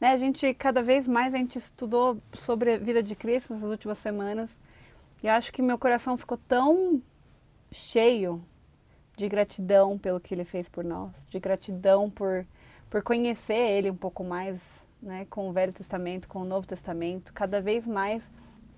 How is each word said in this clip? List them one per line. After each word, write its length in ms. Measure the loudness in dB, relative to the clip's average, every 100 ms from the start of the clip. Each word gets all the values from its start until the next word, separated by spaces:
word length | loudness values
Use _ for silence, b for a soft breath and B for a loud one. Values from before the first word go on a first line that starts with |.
né, 80 | 2
a 40 | 4
gente, 340 | 2 2 0 2
cada 260 | 0 2
vez 260 | 4 2 4
mais 240 | 2 2
a 60 | -2
gente 220 | -4 -6
estudou 580 | -12 -12 -2 2 2 0 -10
sobre 400 | -10 -4 0 2
a 40 | 2
vida 240 | 0 0
de 120 | 0 -4
Cristo 380 | -2 -2 -2
nessas 160 | -8 -6
últimas 300 | -6 -8 -6
semanas, 580 | -6 -4 -4 -6 -8 -14 b b b b b -6
e 80 | 0
acho 240 | 2 0
que 80 | 0
meu 160 | 0 2
coração 400 | 2 2 0 -4
ficou 220 | -4 -10 0
tão 520 | 4 6 4 4 0 -2 _ _ _ _ _ _
cheio 720 | -18 -2 4 4 4 -2 -4 -10 _ _ _ _ b _ -8
de 140 | -2
gratidão 680 | 0 0 -2 4 6 6 2
pelo 240 | -2 -4
que 140 | -4
ele 100 | -8
fez 240 | -6 -8 -8
por 160 | -8
nós, 280 | -6 -6 -10 -14 -12
de 100 | -8
gratidão 720 | -2 -4 -4 0 4 6 4
por, 380 | -2 -2 -2 -6 b b b -4
por 140 | -4
conhecer 500 | 0 0 0 -2 -2
ele 380 | 0 2 2 0
um 40 | -4
pouco 280 | -8 -8
mais, 640 | -6 -6 -6 -10 -14 -20 -20 _
né, 280 | -14 -12 -10
com 180 | -8 -4
o 60 |
Velho 180 | 0 0
Testamento, 560 | -2 -8 -6 -6 -8 -10
com 120 | -10
o 40 | -4
Novo 200 | -4 -6
Testamento. 680 | -10 -8 -6 -4 -6 -12
Cada 300 | -6 -2 -2
vez 240 | 0 -2 -2
mais 420 | -2 -2 -4 -8 B B B -20